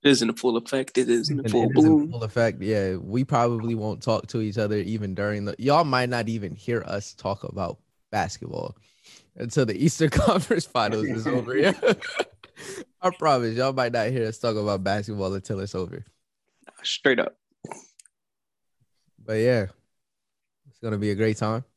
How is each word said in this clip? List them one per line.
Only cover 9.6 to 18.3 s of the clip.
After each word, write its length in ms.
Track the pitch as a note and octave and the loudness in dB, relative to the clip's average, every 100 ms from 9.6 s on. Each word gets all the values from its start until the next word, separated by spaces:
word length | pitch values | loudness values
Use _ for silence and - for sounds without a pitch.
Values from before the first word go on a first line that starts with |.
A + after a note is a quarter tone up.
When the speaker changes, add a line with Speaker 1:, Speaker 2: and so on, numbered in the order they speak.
| B2 | 0
Speaker 2:
the 80 | G2 | 2
Eastern 240 | D3+ - D#3 | 2 2 2
<laughs> 120 | - | 4
Conference 400 | - F#3+ D3 A#3+ | 4 2 2 -2
Finals 400 | - B2 G#2 G#2+ - | 0 0 0 0 -2
is 180 | A2+ A2 | -2 0
over. 320 | B2+ A2+ C3 | -2 0 2
Yeah. 140 | - - | 2 2
<laughs> 1200 | B4+ - - - - _ - - - - - _ | 2 0 -2 -6 -6 _ -20 -18 -16 -14 -16 _
I 80 | F#3 | -4
promise 440 | F#3 D#3+ C3+ A#2 A2+ | 0 2 4 2 0
y'all 160 | C3 | 0
might 180 | C3+ B2 | 2 0
not 160 | A#2+ A2 | 2 0
hear 180 | B2+ A2 | 0 -2
us 120 | A2 | -2
talk 180 | A#2+ G#2+ | -2 0
about 260 | G#2 G2 | 0 0
basketball 520 | F#2+ G2+ G#2 G#2 F#2+ | 0 -2 -2 -4 -2
until 260 | G2 - G2 | -4 -6 -6
it's 140 | G2 | -6
over. 300 | F#2+ F2 F2 - _ _ _ _ _ - - | -6 -8 -10 -16 _ _ _ _ _ -20 -10
Speaker 1:
Straight 360 | - - C#3 B2+ | -8 0 2 2
up. 180 | - - _ _ - - - _ - _ _ | 0 -6 _ _ -18 -18 -20 _ -20 _ _